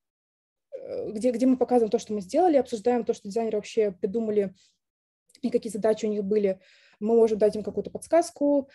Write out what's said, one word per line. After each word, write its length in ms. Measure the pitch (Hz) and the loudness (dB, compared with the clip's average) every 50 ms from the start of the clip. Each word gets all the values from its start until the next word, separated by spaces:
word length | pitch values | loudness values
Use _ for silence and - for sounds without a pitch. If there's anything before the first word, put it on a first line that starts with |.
| _ _ _ _ _ _ _ _ _ _ _ _ _ _ - | _ _ _ _ _ _ _ _ _ _ _ _ _ _ -18
э, 380 | - - - - - - 151 | -16 -12 -10 -8 -8 -6 -6
где, 200 | 214 214 208 254 | -4 -2 0 0
где 140 | 233 226 254 262 | 0 2 4 4
мы 100 | 254 254 | 4 4
показываем 340 | 247 - 247 247 226 214 | 2 2 2 2 2 2
то, 80 | - 226 | 0 -2
что 140 | - - 214 | -4 -4 -8
мы 80 | 208 | -8
сделали, 360 | 190 180 - 294 370 370 302 269 | -6 -2 0 2 4 4 4 2
обсуждаем 460 | 247 - - 214 196 240 247 240 226 | 2 0 -4 -4 -2 0 0 0 0
то, 80 | - 226 | -4 -6
что 140 | - - 208 | -6 -8 -8
дизайнеры 280 | 196 233 226 220 208 208 | -6 -4 -4 -2 -4 -4
вообще 340 | 202 - - 233 214 208 | -6 -4 -2 0 0 0
придумали 640 | 196 - - 202 190 233 226 214 208 208 196 190 - _ _ _ _ _ _ _ _ _ _ _ _ _ _ _ _ _ | -2 -4 -6 -4 -4 -4 -4 -2 0 0 0 -2 -4 _ _ _ _ _ _ _ _ _ _ _ _ _ _ _ _ _
и 80 | - 240 | -4 -2
какие 220 | - 240 - 226 | -2 -2 -2 -4
задачи 340 | 196 220 190 220 220 214 - | -6 -2 0 0 0 0 -2
у 40 | 214 | -4
них 140 | 208 208 202 | -4 -4 -2
были. 360 | 190 214 214 202 196 190 190 _ _ _ _ _ _ _ - | -2 0 0 2 0 0 -4 _ _ _ _ _ _ _ -6
Мы 160 | 208 214 233 | -2 2 4
можем 220 | 233 226 226 220 202 | 4 4 4 4 4
дать 160 | 214 208 208 | 2 2 2
им 80 | 214 202 | 0 -6
какую-то 280 | 208 190 208 196 - | -6 -6 -6 -8 -8
подсказку, 800 | - 202 - - - 330 330 - - - 285 285 285 285 269 - | -10 -14 -4 2 2 2 2 2 -2 -2 0 2 2 2 0 -2